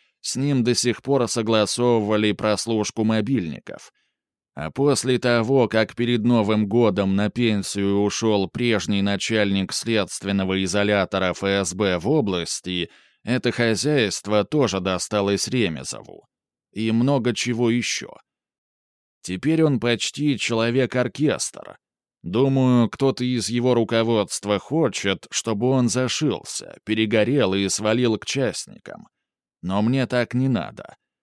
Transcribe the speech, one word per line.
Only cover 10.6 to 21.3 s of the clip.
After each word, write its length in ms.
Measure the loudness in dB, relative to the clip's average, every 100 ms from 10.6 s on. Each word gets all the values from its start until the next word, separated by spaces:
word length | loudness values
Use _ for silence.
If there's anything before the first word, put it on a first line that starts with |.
изолятора 680 | 0 0 2 2 0 0 -2
Ф 120 | -2
С 320 | 0 0 -2 -2
Б 240 | 0 0
в 100 | 0
области, 800 | 0 0 -2 -4 -8 -6 -6 -6 -10 _ _
это 280 | -6 -2 -2
хозяйство 920 | 0 0 0 0 0 0 -2 0 0
тоже 360 | 2 0 0 0
досталось 680 | -2 -2 -2 -2 0 0 0
Ремезову. 800 | -2 -2 -4 -10 -12 -16 -20 _ _ _ _ _
И 200 | -4 0
много 440 | 2 2 2 0 -2
чего 340 | -4 0 0
ещё. 420 | 0 -2 -6 -10 -18 _ _ _ _ _ _ _ _ _ _
Теперь 420 | -10 -4 0 2
он 160 | 2 2
почти 580 | 0 -2 -4 -2 -2 0
человек-оркестр. 1400 | -2 0 0 2 0 0 -2 0 0